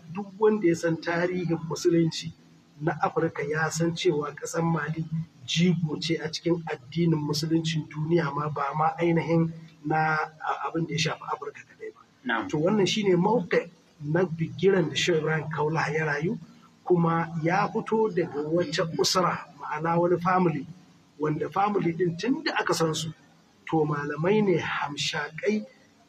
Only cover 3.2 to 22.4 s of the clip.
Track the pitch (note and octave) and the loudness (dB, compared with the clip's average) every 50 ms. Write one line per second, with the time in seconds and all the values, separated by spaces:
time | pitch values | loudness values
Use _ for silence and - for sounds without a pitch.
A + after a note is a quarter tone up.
3.2 | E3 D#3+ - - C#3 C#3+ D3+ D#3+ D#3+ D#3 - D#3+ E3 E3+ E3 - - F3+ D3 D3 | -2 -2 -2 -4 -4 -4 -2 -2 -2 -2 -2 -2 -2 -2 -2 0 0 0 2 0
4.2 | D3 C#3+ D3 - E3 D#3+ - E3 E3 E3 E3 D3+ D3 D#3 D#3+ E3 D#3+ - D#3+ D#3+ | -2 -4 -6 -8 -10 -6 -4 -2 0 0 0 0 -2 -4 -4 -6 -6 -4 -4 -6
5.2 | - - _ - - - - E3 F3 F#3 D#3+ - D#3 D3+ C#3+ - - E3+ D#3+ D3 | -6 -8 _ -14 -8 -2 0 2 4 4 4 2 0 -2 -2 -4 -4 -4 -4 -4
6.2 | D3 D#3 - - - E3 E3+ E3 - D#3 D3+ - - - D3+ E3 F3 E3 D#3 D3+ | -4 -6 -8 -4 -2 -2 -2 -2 -2 -6 -10 -10 -10 -6 -2 0 2 2 2 2
7.2 | D3 D3 C#3+ - D#3+ D#3 E3 E3 D#3+ D#3+ E3 D#3 C#3+ - - D3+ D3+ D#3+ E3+ E3 | 0 -2 -4 -4 -2 0 0 0 0 -2 -2 -4 -6 -6 -8 -6 -2 0 2 2
8.2 | D#3 C#3 C#3 D3 D3+ D3+ C#3+ D3+ C#3+ C#3 D3+ D#3 D#3 D#3 - E3+ E3+ E3+ E3 D#3+ | 0 0 -4 -4 -6 -4 -4 -4 -4 -4 -2 0 0 0 0 0 0 2 2 2
9.2 | C#3 D#3 E3+ E3 E3 E3 - - - - - - D3 D3 D#3 D#3 D#3 D#3 D#3 D#3 | 2 2 2 2 2 0 -2 -8 -16 -20 -18 -8 -4 -2 0 2 2 2 0 0
10.2 | D#3+ - - - - - - - C#3 D3+ - E3 D#3+ - E3 D#3+ D#3+ D3+ - - | -2 -4 -8 -8 -6 -6 -4 -4 -6 -4 -4 -4 -4 -2 -2 -2 -2 -2 -4 -6
11.2 | - - - - - A4 - - - - - - - - - - _ _ _ _ | -8 -8 -8 -8 -8 -10 -12 -14 -18 -20 -20 -16 -16 -16 -16 -18 _ _ _ _
12.2 | - B2 A2+ A2 G2 - E3 D3 D#3 F#3+ A3 G#3 F#3 F3+ - A3 G3+ F#3+ F3 E3+ | -4 -4 -2 -2 -2 -2 -2 0 2 2 2 2 2 2 0 2 2 4 4 4
13.2 | F#3 G#3+ A#3 B3 E3+ - F3 D#3+ E3 - - - _ _ _ - D3 D3 D#3+ F3+ | 4 4 2 2 0 0 0 -2 -2 -4 -8 -20 _ _ _ -10 -4 0 0 2
14.2 | F#3 D#3 D#3+ E3 D#3+ B2+ - - F#3 G3 F#3+ F3+ D#3 C3+ - - - F3+ E3 D3+ | 2 0 -2 -4 -4 -6 -2 2 4 4 4 4 2 0 -2 0 0 2 2 2
15.2 | D3+ D#3 D#3+ D#3 - - - D3 D3 D#3 E3 - - D#3+ D#3 D#3+ D#3 D3+ C#3+ D3 | 2 0 -2 -2 -4 -4 -4 -2 -2 0 0 -2 -2 -2 -2 -2 -2 -2 -2 -2
16.2 | D#3+ G3 A#3 - - - - - - - _ _ - - F3+ E3+ E3 E3 E3 E3 | -2 -2 -4 -4 -10 -16 -20 -20 -20 -20 _ _ 0 2 2 4 4 4 2 2
17.2 | E3+ E3 E3+ D#3+ D3+ E3 F3+ G3+ G#3 G3+ G3+ A3 - - G#3+ A3 A3 G#3+ E3+ F3+ | 0 -4 -4 -2 0 0 2 2 0 0 -2 -4 -2 0 2 2 2 2 2 0
18.2 | E3 - - C#3+ D3+ D3+ E3 F3 - - - F3+ E3 D#3+ - - - - - F#3+ | -2 -2 -2 -4 -2 0 0 0 0 0 -2 -2 -2 -2 2 2 4 4 4 4
19.2 | F3+ D#3 - - - - - - - - D3+ D3+ D#3+ E3 E3+ E3+ F3 F3 F3+ F3 | 4 2 2 -2 -6 -12 -14 -12 -8 -8 -4 -2 0 2 4 4 6 6 4 4
20.2 | F3 F#3 F#3 F3+ F3 D#3+ D3 C3+ - - - - - - - _ _ _ _ C#3+ | 4 4 6 6 6 4 2 0 -4 -8 -12 -18 -20 -20 -20 _ _ _ _ -2
21.2 | D3+ D3+ D3+ C#3 D3 C#3+ - F#3+ G3+ G#3 G3+ F#3 E3 E3+ E3 E3+ F#3 E3 E3+ F3 | 0 0 0 0 -2 -2 0 0 2 2 2 2 2 0 2 2 0 0 0 0
22.2 | G3+ A#3+ C#4+ D#4+ | 0 0 0 0